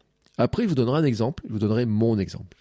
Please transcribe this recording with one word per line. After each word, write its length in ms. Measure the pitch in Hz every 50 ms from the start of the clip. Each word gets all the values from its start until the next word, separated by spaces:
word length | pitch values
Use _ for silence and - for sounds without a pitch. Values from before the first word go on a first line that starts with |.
| _ _ _ _ _ _ _ -
Après, 240 | 117 - - - 240
je 40 | 208
vous 80 | 165
donnerai 240 | 127 120 117 131 156
un 40 | 165
exemple, 400 | 143 120 101 113 120 - - - -
je 60 | 113
vous 60 | 104
donnerai 260 | 104 104 110 113 123
mon 320 | 117 107 107 113 117 113 104
exemple. 400 | 95 87 - - - 90 - _